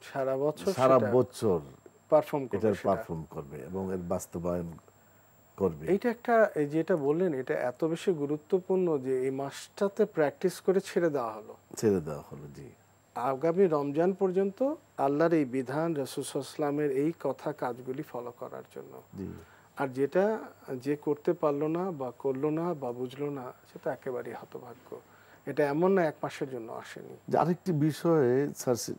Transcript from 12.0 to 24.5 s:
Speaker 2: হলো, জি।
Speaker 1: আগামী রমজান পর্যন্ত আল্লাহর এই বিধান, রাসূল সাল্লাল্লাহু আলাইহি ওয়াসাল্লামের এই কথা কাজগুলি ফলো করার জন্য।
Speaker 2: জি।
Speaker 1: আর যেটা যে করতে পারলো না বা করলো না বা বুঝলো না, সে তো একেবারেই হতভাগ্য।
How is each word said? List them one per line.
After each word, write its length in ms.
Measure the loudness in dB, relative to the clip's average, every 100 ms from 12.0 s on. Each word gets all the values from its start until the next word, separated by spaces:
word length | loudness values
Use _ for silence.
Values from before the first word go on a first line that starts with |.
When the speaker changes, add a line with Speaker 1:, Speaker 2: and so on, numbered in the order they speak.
| 0 -8 -10
Speaker 2:
হলো, 160 | -14 -14 -16
জি। 140 | -18 -20 _ _ _ -4
Speaker 1:
আগামী 520 | -2 0 2 4 4
রমজান 460 | 4 2 2 2
পর্যন্ত 600 | 2 0 2 0 0 -2 -2 _ -2
আল্লাহর 360 | 0 4 4
এই 120 | 4 2
বিধান, 480 | -2 -2 -2 -2
রাসূল 300 | -2 -4 -6
সাল্লাল্লাহু 460 | -6 -6 -6 -4 -2
আলাইহি 80 | 0
ওয়াসাল্লামের 140 | 0
এই 220 | 0 0 -2
কথা 340 | -4 -4 -6
কাজগুলি 500 | -4 -6 -6 -8 -8
ফলো 300 | -8 -8 -10 -10
করার 240 | -12 -12 -14 -16
জন্য। 280 | -16 -18 -16 -10
Speaker 2:
জি। 100 | -10 -10 -16 -20 _ -4
Speaker 1:
আর 100 | -4
যেটা 520 | 0 0 2 2 0 -6 -16 -10 -6
যে 120 | -4 -2
করতে 380 | -2 -2 0
পারলো 340 | 0 0 0 -2
না 240 | -2 -4
বা 200 | -6 -8 -4
করলো 300 | -4 0 0
না 240 | 0 -2
বা 180 | -4 -6
বুঝলো 380 | -6 -8 -6 -6
না, 240 | -6 -10 -14 -20
সে 60 | -8
তো 60 | -6
একেবারেই 440 | -6 -6 -6 -8
হতভাগ্য। 680 | -12 -12